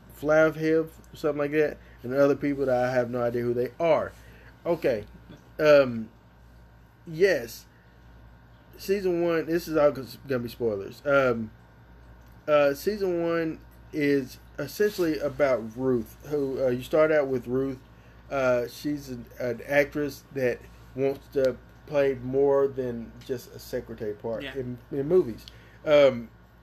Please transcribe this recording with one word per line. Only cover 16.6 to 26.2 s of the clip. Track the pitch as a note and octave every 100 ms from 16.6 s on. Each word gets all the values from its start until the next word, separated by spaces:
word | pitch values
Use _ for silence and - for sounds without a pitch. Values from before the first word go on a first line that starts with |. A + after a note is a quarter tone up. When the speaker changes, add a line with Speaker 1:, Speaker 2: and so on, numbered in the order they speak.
Speaker 1:
uh, | C3
you | B2
start | B2 E3 D#3
out | D3+ C3+
with | C3 A2+
Ruth. | C3 C3+ C3 - - - - -
Uh, | C#3 B2+ B2 A#2+
she's | - D3+ D3 C3+
an, | B2 A2+ -
an | B2 A#2 -
actress | C#3+ C#3+ D3+ D3 C#3+ -
that | C#3 B2+ A2 - - - B2+
wants | C3+ C#3 -
to | C3+ C3 B2 - - -
play | D3 C#3 B2+
more | B2+ C3+ C#3 C#3 C#3
than | B2 B2+ A#2 A2+ A#2+ -
just | B2 - A#2+
a |
secretary | - B2+ A#2+ A2+ G#2+
part | G#2 A#2 A2
Speaker 2:
Yeah. | C#3 C3+
Speaker 1:
in, | B2 B2 -
in | D3 C#3+
movies. | F3+ C3 G#2+ - - - - D#3
Um, | D3 C#3 A#2+